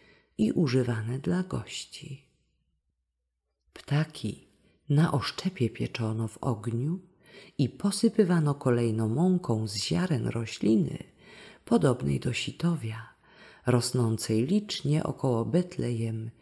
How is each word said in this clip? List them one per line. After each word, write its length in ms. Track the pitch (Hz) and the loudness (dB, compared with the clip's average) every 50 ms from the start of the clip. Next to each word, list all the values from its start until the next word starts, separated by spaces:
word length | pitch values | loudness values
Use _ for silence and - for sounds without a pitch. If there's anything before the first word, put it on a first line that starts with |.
| _ _ _ _ _ _ _ - | _ _ _ _ _ _ _ -2
i 140 | 214 214 - | 0 0 2
używane 640 | - 175 131 120 131 123 117 117 110 107 113 123 135 | 2 2 2 2 2 2 0 -2 -2 -4 -4 -6 -4
dla 240 | 143 170 175 180 185 | -2 -2 -2 -2 -2
gości. 840 | 185 - 123 110 - - - - - - - - - 139 - _ _ _ _ _ _ _ _ _ _ _ _ _ _ _ _ _ _ _ _ _ _ _ _ _ _ _ _ _ _ - | -4 -6 -8 -8 -8 -10 -12 -12 -12 -16 -16 -14 -14 -14 -16 _ _ _ _ _ _ _ _ _ _ _ _ _ _ _ _ _ _ _ _ _ _ _ _ _ _ _ _ _ _ -20
Ptaki 760 | - - - 143 147 156 - - - - 107 - - - _ _ _ _ _ _ _ _ - | -18 -6 -2 0 0 0 0 -4 -6 -6 -6 -6 -8 -12 _ _ _ _ _ _ _ _ 2
na 240 | 143 143 170 - - | 4 4 4 4 2
oszczepie 580 | 135 - - - - - 190 - - 123 110 | 0 -2 -4 -6 -6 -4 -4 -2 -2 -2 -2
pieczono 580 | - - 113 113 - - 113 110 110 110 113 110 | -2 -2 -6 -6 -4 -4 -4 -2 -2 -2 -4 -4
w 100 | - - | -6 -4
ogniu 640 | - - 120 104 110 123 113 117 127 151 170 190 - - _ _ _ - - - - - - - | -4 -2 -2 -2 -4 -4 -4 -2 -2 -2 -4 -4 -8 -12 _ _ _ -20 -20 -20 -20 -8 -2 0
i 100 | 143 117 | 0 0
posypywano 840 | - - - 202 190 - - 226 220 - 208 170 180 170 156 147 143 | 0 -2 -2 -2 0 2 2 4 4 4 4 4 4 4 4 2 2
kolejno 540 | 143 - 135 123 117 120 117 107 110 113 107 | 2 2 2 2 4 2 2 2 2 2 2
mąką 600 | 113 139 170 185 185 175 175 - 113 107 110 107 | 2 2 4 4 2 2 2 0 0 0 -2 -2
z 80 | 101 | -4
ziaren 500 | 104 - - 165 175 180 180 160 113 113 | -6 -4 0 0 0 0 0 0 0 0
rośliny, 720 | 117 113 117 113 110 - - - 202 226 214 170 139 - - - - _ _ - - - - - - - - _ | -2 -2 -4 -4 -6 -4 -2 2 2 4 4 2 0 -4 -8 -12 -16 _ _ -20 -20 -20 -20 -20 -20 -20 -18 _
podobnej 560 | - 233 233 165 139 120 - 139 143 139 131 | 0 2 4 4 2 2 2 0 -2 -2 -2
do 120 | - 131 120 | -2 -4 -4
sitowia, 840 | - - - - - - 170 170 143 113 110 110 113 113 - - _ _ _ - - - - - - - | -4 -6 -8 -6 -2 -2 -2 0 -2 -4 -6 -8 -10 -12 -16 -20 _ _ _ -20 -20 -20 -20 -20 -6 0
rosnącej 800 | - 123 120 120 - - 127 120 113 110 110 - - 110 110 120 | 2 4 4 2 2 0 2 2 2 0 0 0 0 2 2 2
licznie 580 | 147 190 208 208 - - - - 135 147 156 - | 2 2 0 0 -2 -6 -4 -2 0 0 2 0
około 400 | - - - - 135 120 113 113 | 0 -2 -2 0 0 2 2 0
Betlejem 840 | 113 110 180 175 180 - - 123 120 120 113 113 113 113 110 110 113 - _ | 2 2 0 0 0 -2 -4 -4 -2 -2 -2 -2 -4 -4 -6 -8 -10 -12 _